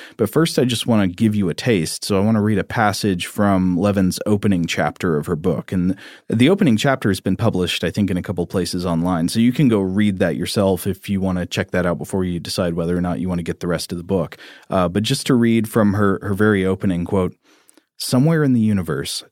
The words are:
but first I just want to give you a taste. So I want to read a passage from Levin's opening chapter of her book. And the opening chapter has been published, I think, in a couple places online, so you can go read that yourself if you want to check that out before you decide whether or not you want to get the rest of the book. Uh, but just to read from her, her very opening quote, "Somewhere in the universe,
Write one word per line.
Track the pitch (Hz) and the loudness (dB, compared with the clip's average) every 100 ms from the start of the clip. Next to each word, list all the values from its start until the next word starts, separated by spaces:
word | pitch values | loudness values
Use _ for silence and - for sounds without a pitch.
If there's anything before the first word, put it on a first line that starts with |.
| - - | -12 -4
but | 104 | 0
first | 147 165 - | 2 2 2
I | |
just | 127 117 - | 0 0 0
want | 110 | 2
to | 92 | 2
give | 90 110 104 | 2 0 2
you | 92 | 0
a | |
taste. | 76 127 101 78 - - | -2 2 2 0 -6 -2
So | 98 | 0
I | |
want | 104 113 | 2 2
to | |
read | 104 101 | 2 0
a | |
passage | 92 - 104 98 107 90 - | -2 0 0 2 0 -2 -4
from | - 101 95 92 87 | 0 2 4 2 2
Levin's | 101 98 92 - - | 0 2 0 0 -2
opening | 104 110 92 82 | 0 0 0 -2
chapter | - 73 - 92 76 | -2 -4 -2 -2 -2
of | 80 | -2
her | 80 | -4
book. | 92 73 - | -2 -4 -4
And | 95 90 92 - - - | -2 -2 -2 -8 -16 -4
the | 110 131 | 2 4
opening | 196 175 107 | 4 2 2
chapter | 143 135 110 | 2 0 0
has | 95 | 0
been | 101 92 | -2 0
published, | 113 90 87 - | 0 0 -2 -2
I | 85 | -4
think, | 107 98 | 0 0
in | 90 | -2
a | |
couple | - 87 85 | -4 -4 -4
places | 98 87 92 90 | -4 -4 -4 -2
online, | 82 87 87 87 | 0 0 0 0
so | 113 | 2
you | 120 | 2
can | 127 139 | 4 4
go | 107 | 4
read | 95 95 104 92 | 2 2 0 2
that | 92 67 | 0 -2
yourself | 85 - 98 92 101 | -4 0 2 0 -2
if | 90 - | -6 -4
you | 98 | -2
want | 95 92 | -2 -2
to | 87 | -4
check | - 92 | -4 -2
that | 92 87 | -2 -2
out | 82 | -2
before | 73 98 | -4 -4
you | 92 87 | -2 -4
decide | - - 90 85 | -6 -4 -2 -2
whether | 85 90 | -2 -2
or | |
not | 87 85 | -2 -4
you | 92 | -4
want | 87 | -4
to | |
get | 85 85 | -4 -6
the | 87 | -4
rest | 82 - | -4 -4
of | 87 | -8
the | 85 | -2
book. | 95 78 - - - - | -2 -2 -8 -20 -20 -4
Uh, | 95 87 | -2 0
but | 92 | 0
just | 110 139 - | -2 -2 2
to | 127 | 2
read | 117 113 107 | 4 2 2
from | 117 104 98 | 2 2 2
her, | 101 95 | 0 0
her | 101 | -2
very | 95 107 101 92 | 0 2 2 0
opening | 95 101 87 | -2 -2 -2
quote, | 85 98 90 - _ _ _ _ _ - | -2 0 -2 -4 _ _ _ _ _ -12
"Somewhere | - 127 151 165 | -2 2 2 4
in | 143 | 2
the | 123 | 2
universe, | 110 101 80 71 - - - | 2 0 -2 -4 -6 -10 -12